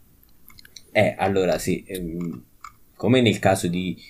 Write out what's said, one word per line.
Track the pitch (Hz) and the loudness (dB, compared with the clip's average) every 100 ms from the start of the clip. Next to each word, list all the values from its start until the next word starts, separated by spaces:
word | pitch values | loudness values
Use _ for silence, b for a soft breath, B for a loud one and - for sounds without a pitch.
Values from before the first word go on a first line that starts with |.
| _ _ _ - - - - - - | _ _ _ -20 -20 -20 -20 -20 -2
Eh, | 107 95 - | 2 2 2
allora, | 95 95 90 80 | 0 0 0 0
sì, | - 87 - | -2 -4 -4
ehm, | 92 85 85 85 - - _ - - _ - | -10 -8 -6 -8 -10 -16 _ -20 -20 _ -4
come | 98 127 | 2 4
nel | 117 92 | 4 2
caso | 98 98 90 | 2 2 0
di, | 87 90 82 b | -2 -4 -8 b